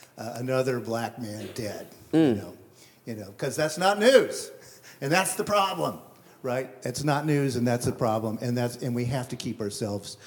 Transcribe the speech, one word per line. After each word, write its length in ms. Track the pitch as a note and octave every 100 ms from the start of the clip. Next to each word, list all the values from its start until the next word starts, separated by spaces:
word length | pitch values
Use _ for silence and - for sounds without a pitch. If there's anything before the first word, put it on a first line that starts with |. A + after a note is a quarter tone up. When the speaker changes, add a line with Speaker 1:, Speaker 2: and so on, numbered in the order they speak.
| - -
Speaker 1:
uh, 160 | A2+ A#2+
another 420 | B2+ C3 C3 B2
black 400 | A2 A2+ A2 C3
man 280 | A2 G#2+ G#2
dead, 320 | - G#2 - - - -
you 80 | D#3
Speaker 2:
Mm. 180 | D3 G2+
Speaker 1:
know, 160 | - - - - - _ -
you 100 | G#2+
know, 160 | G2 -
'cause 180 | C#3+ D3+
that's 220 | D#3 -
not 220 | F#3+ G#3
news. 500 | A#3 C4 - - - -
<laughs> 460 | - - - -
And 100 | C#3
that's 240 | F3+ F#3+ -
the 80 |
problem. 560 | - G#3 F#3+ E3+ D3 - - - - -
Right? 280 | B2+ B2+ C3 -
It's 200 | B2 A#2+
not 220 | D3+ C#3+ D#3
news, 320 | D3 C#3 A#2+
and 100 | A#2+
that's 180 | A#2+ B2+
a 40 |
problem, 480 | - A#2+ A2 A2 A2
and 160 | A#2+ B2
that's, 200 | A#2+ A#2+
and 180 | C3+ A#2+
we 80 | B2
have 220 | C3+ A#2+
to 80 | B2
keep 240 | B2 G#2+
ourselves 560 | G#2 - G#2+ G2+ - -